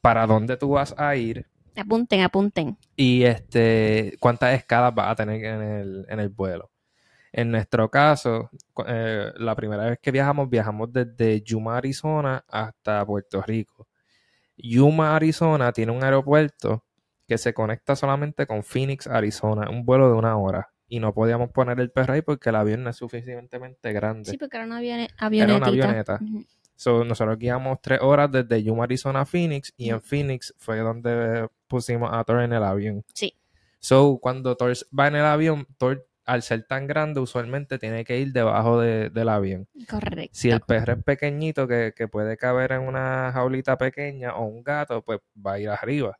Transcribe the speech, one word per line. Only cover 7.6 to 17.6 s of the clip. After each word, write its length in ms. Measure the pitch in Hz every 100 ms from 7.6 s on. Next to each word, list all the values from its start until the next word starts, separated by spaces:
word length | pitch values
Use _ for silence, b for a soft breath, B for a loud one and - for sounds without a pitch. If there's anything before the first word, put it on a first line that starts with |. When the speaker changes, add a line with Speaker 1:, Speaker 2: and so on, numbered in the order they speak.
| 107 117 110
Speaker 1:
caso, 580 | 139 147 147 123 113 117 - _
cu-, 120 | - 123
eh, 420 | 117 113 110 104 -
la 180 | 113
primera 300 | 110 107 104
vez 140 | 113 120
que 100 | -
viajamos, 380 | 131 139 143 139
viajamos 420 | 120 107 107 113
desde 520 | 123 120 117 113 107
Yuma, 340 | 107 110 110 120
Arizona, 680 | 131 135 156 156 143 131 _
hasta 560 | 107 110 - - 104
Puerto 380 | 101 101 - 98
Rico. 440 | 95 110 104 _ - _ _ _ _ _ _ _
Yuma, 580 | 117 117 143 160 156
Arizona, 560 | 156 160 156 165 156 123
tiene 200 | 117 113
un 100 | 120
aeropuerto 840 | 135 135 139 151 151 _ 107 110 _ _ _ _ _
que 80 | 113
se 160 | -
conecta 420 | -